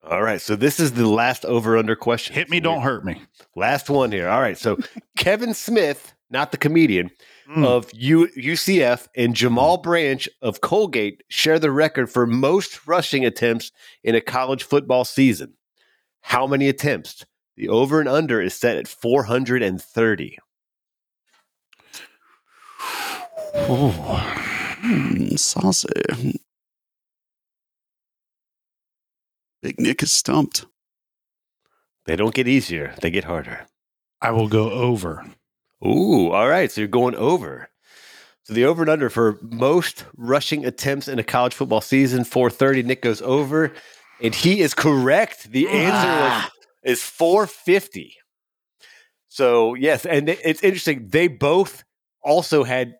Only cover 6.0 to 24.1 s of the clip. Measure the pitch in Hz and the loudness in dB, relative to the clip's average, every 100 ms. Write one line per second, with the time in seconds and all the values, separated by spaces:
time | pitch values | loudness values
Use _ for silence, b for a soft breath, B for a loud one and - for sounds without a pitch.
6 | - _ _ 131 147 - 147 165 156 92 | -12 _ _ -4 -4 0 2 4 4 2
7 | 87 _ b b b 156 139 123 113 110 | -2 _ b b b 0 2 2 0 -6
8 | 131 165 170 139 127 170 - 190 123 120 | 2 4 4 0 -6 -4 0 2 2 0
9 | - - 120 113 123 117 147 175 160 170 | -4 0 0 2 2 4 4 2 0 0
10 | 147 131 - _ 120 101 - 190 202 120 | 0 -2 -6 _ -8 -4 0 0 0 0
11 | 104 - _ - 156 160 156 139 156 139 | -4 -6 _ -2 2 2 2 2 0 0
12 | 120 127 120 120 135 185 - - - 175 | -2 0 2 2 2 2 -2 -14 -2 -2
13 | 160 139 123 - 120 113 - b b b | 0 0 0 0 -2 -2 -6 b b b
14 | 110 113 - 127 131 135 - 143 131 127 | 0 0 0 -4 -2 -4 0 0 2 0
15 | 123 - 135 90 67 _ _ _ _ _ | 0 2 2 2 -6 _ _ _ _ _
16 | _ _ - 123 135 139 139 135 147 104 | _ _ -4 -2 0 2 2 0 -2 -4
17 | - - - _ _ - - 110 135 156 | -8 -20 -20 _ _ -10 2 4 4 2
18 | 143 143 160 113 92 - 123 90 - - | 4 2 2 0 0 0 0 0 -6 -6
19 | 117 135 110 123 123 127 101 92 - - | 0 2 2 0 2 0 0 -4 -6 0
20 | 113 101 76 - _ _ _ _ _ _ | 2 2 -6 -14 _ _ _ _ _ _
21 | _ _ _ _ _ _ _ _ B B | _ _ _ _ _ _ _ _ B B
22 | B B B B B B - 1077 1017 880 | B B B B B B -20 -14 -12 -8
23 | 784 762 719 659 605 587 571 123 139 85 | -10 -10 -12 -14 -8 -4 0 2 0 0
24 | 73 | -6